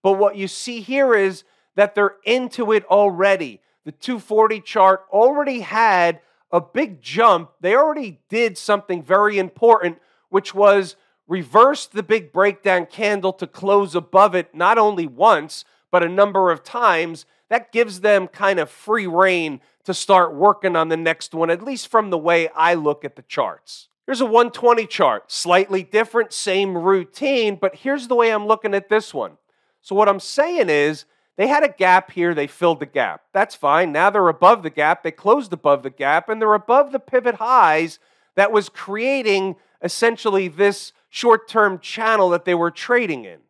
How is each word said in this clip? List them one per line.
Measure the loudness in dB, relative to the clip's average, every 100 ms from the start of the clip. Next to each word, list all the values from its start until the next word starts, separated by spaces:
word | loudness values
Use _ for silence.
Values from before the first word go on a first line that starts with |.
But | 0 2
what | 0 -2
you | -10
see | -10 -12 -12
here | -6 0 2
is | 2 0 -4 _ _ _ 0
that | 0
they're | 2 -2 -2 -4
into | -2 -4 -6 -2
it | -2
already. | 2 2 2 0 0 0 -4 -14 _ _ -20
The |
two | -14 -10 -10
forty | -2 0 2 0
chart | -6 2 4 2 _
already | 2 2 2 -4 -6
had | -6 0 2 2 0 -2 _ _ _
a | -4
big | -2 -6 -6 -8
jump. | -8 2 4 2 -2 _
They | -2
already | 0 0 -2 -10 -14 _
did | -4 -4 -4
something | -4 -4 -2 -10
very | 0 2 2 0
important, | -6 _ 4 4 2 -6 _ _ _
which | -4 -4
was | 2 2 2 -2 -14 _ _ _
reverse | -10 0 4 4 2 -8
the | -12
big | -4 -4 -2
breakdown | 0 0 0 -2 -2
candle | -4 -6 -4 -2 -4
to | -8 -14
close | -8 0 0 0
above | -6 0 2 2
it, | 0 -6
not | -2 0 2
only | 0 -2 -8
once, | 0 2 2 -2 -16 -20 _ _
but | -2
a | 0
number | 0 0 2 0
of | -2
times. | -8 -2 0 0 -2 -10 -20 _ _
That | -6 -2
gives | -2 -2 -2
them | 0 0 -2
kind | -4 -2 -2
of | -6
free | -10 -4 -4 0
rein | 2 2 2 -4 -10 _ _
to | -10
start | -8 2 2 2
working | 2 2 2 -2 -2
on | -2
the | -2
next | -2 -4 -8
one, | -6 -2
at | -4
least | -6 -12 -2
from | -2 -2
the | -4
way | 0 0 0
I | 0 0
look | 0 -2 -4 -10
at | -18
the |
charts. | _ -6 -6 -8 -20 -20 _ _
Here's | -8 -4
a | 0
one | 2 0
twenty | 0 0 0 -2
chart, | 0 0 0 _
slightly | -10 0 0 2 -4
different, | -2 -2 0 -4 -4
same | -8 -4 -2 -2 -2
routine, | 0 0 -2 -6 -2 0 -2 -2
but | -6 -4
here's | -6 -6 0
the | 2
way | 2
I'm | 0 -2
looking | -2 0
at | -4 0
this | -2 -2
one. | -10 -10 _ _ _ _ _ -4
So |
what | 0 2
I'm | 0
saying | -4 -2 -2 0 0
is, | 0 0 -4 _ _ _ -4
they | 0
had | 2
a | 0
gap | 0 2 2 0
here, | -4 -2
they | -2 -6
filled | -2 0 0
the | -4
gap. | -4 -4 -6 _
That's | -2 -2
fine. | -2 0 2 0
Now | 2 2
they're | 2 0
above | 4 4 4
the | -2
gap, | -2 -2 -2
they | -6
closed | -4 0 0 0
above | -4 0 0
the | -2
gap, | -6 -2 -2 -2
and | -4
they're | 0
above | 0 2 2 2
the | -4
pivot | -2 -2 -2
highs | -4 2 4 4 2 -2 -8 _ _ _
that | 0 2
was | 2 -2
creating | -16 -12 -6 -2 -2 0 -2 -2 -8 _ _
essentially | -10 0 -2 0 -2 -2 -4
this | 0 0 0 -16 _ _
short-term | -2 2 2 2 0 0 -2
channel | -12 -6 -2 2 2
that | 0 -2
they |
were | -2 -2
trading | -6 -2 -2 -2 -8 -10
in. | -20